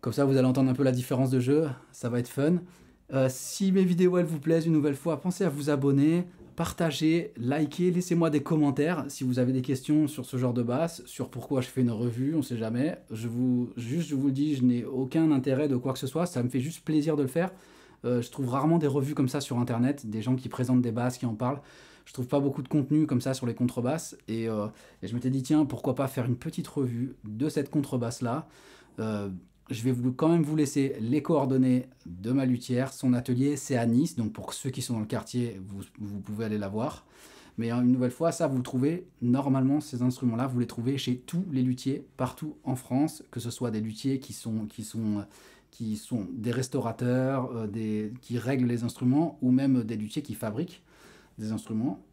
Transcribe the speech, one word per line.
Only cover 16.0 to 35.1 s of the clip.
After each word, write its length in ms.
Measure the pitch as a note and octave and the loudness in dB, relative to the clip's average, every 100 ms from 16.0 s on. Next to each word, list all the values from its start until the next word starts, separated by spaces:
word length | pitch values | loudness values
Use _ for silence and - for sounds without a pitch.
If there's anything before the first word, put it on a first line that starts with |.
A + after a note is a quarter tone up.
| C3+ | -4
soit, 180 | D#3+ E3+ | -2 -2
ça 160 | - | 0
me 80 | B2 | 0
fait 120 | C3 | 0
juste 240 | B2+ - - | -2 -6 0
plaisir 300 | D#3 D3 D3 | 0 2 2
de 60 | |
le 40 | C3 | 0
faire. 240 | E3 F#3 - - - - - A#2+ | 0 -2 -4 -20 -20 -20 -8 -2
Euh, 160 | B2 | 0
je 100 | A#2 | -2
trouve 180 | - C3 | -4 -2
rarement 280 | C3 D3+ E3+ | 0 4 4
des 100 | D3 | 4
revues 280 | C#3 C3+ D3+ | 0 -2 0
comme 120 | C3 | 0
ça 140 | C#3+ | 0
sur 160 | C3+ A#2+ | -2 -2
Internet, 500 | A#2+ A#2 B2 C#3+ A2 | 0 2 2 0 -4
des 120 | G#2+ | -6
gens 140 | A2 C3 | -2 -2
qui 120 | B2+ | -2
présentent 340 | - B2 B2+ | -4 2 4
des 100 | A#2+ | 4
basses, 260 | A2+ B2 B2 | 0 -2 -2
qui 80 | B2 | -4
en 100 | G#2+ | -2
parlent. 260 | B2 C#3 - - - - - | -2 -4 -10 -20 -20 -20 -18
Je 80 | |
trouve 140 | - B2 | -8 0
pas 120 | C#3+ | 2
beaucoup 220 | C#3 C3+ | 2 -2
de 60 | C3 | 0
contenu 400 | D#3 C#3+ D3+ D3+ | 0 2 2 4
comme 140 | B2+ | 2
ça 120 | C3 | 0
sur 140 | C3 B2 | -4 -4
les 80 | A#2 | 0
contrebasses, 600 | B2 B2 A#2+ D#3+ - - - | -2 0 -2 -2 -6 -16 -6
et, 200 | A2+ A2+ | -4 -2
euh, 200 | G#2+ G#2 - - - | -2 -4 -6 -20 -12
et 60 | G#2+ | -6
je 80 | A#2+ | -4
m'étais 160 | B2+ | -2
dit, 120 | C3+ | -2
tiens, 220 | B2+ D3+ D3 | 2 4 4
pourquoi 300 | B2 - B2+ | 0 -2 0
pas 120 | C3+ | -2
faire 180 | - A#2+ | -2 -2
une 120 | B2 | -2
petite 300 | D#3+ D#3+ C#3+ | -4 -8 -6
revue 480 | - C3+ A#2 C3 - G#2+ | -2 -2 -2 -4 -6 -12
de 240 | G#2+ D3+ | -4 -2
cette 200 | D3+ C#3 | -2 -2
contrebasse-là. 800 | D3+ C#3 C3 A#2 A#2+ A#2+ C#3 D#3+ - - - - - | -2 -2 -2 -2 -2 -2 -2 -6 -18 -20 -20 -20 -8
Euh, 300 | A2 G#2 G2+ F#2 - _ _ | -4 -4 -4 -8 -14 _ _
je 120 | A#2 | -4
vais 100 | A#2+ | 0
vous, 220 | B2 B2 | 0 0
quand 160 | B2+ D#3+ | 0 2
même 140 | E3+ | 4
vous 120 | D3 D#3 | 4 2
laisser 400 | C#3+ D3 C3+ - | 0 2 0 -2
les 240 | A2+ D3 | 0 0
coordonnées 640 | D3 D#3+ C3 C3 B2+ B2+ B2 - - | 2 2 4 4 6 4 0 -14 -16
de 260 | F2 G#2 | -10 0
ma 140 | C3 C3 | 2 2
luthière. 480 | A#2+ - B2 C3 | 0 0 0 0
Son 200 | - C3 | 0 2
atelier, 420 | B2 B2 B2 C#3 C#3+ | 2 2 2 2 0
c'est 200 | - B2+ | 0 2
à 100 | A#2 | 4
Nice. 300 | A#2 E3 - | 4 4 0
Donc 160 | A2 | -4
pour 220 | - - | -4 -10
ceux 160 | - C3+ | -6 -6
qui 120 | B2+ | -6
sont 120 | B2+ | -4
dans 60 | A#2 | -4
le 60 | |
quartier, 540 | G#2 | -2